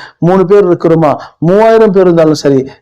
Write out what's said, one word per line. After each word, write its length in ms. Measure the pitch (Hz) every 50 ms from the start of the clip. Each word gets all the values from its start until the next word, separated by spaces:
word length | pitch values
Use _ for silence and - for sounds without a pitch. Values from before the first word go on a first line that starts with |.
| - - _ _
மூணு 260 | - 170 185 190 185 165
பேர் 160 | 202 202 190 180
இருக்கிறோமா, 440 | 170 - - 170 165 160 160 143 131 - - - _ _
மூவாயிரம் 540 | 147 165 185 208 220 226 226 220 226 214 180
பேர் 120 | 196 185
இருந்தாலும் 340 | 185 175 165 160 156 156 147
சரி, 180 | - 143 139 131 131 135 - _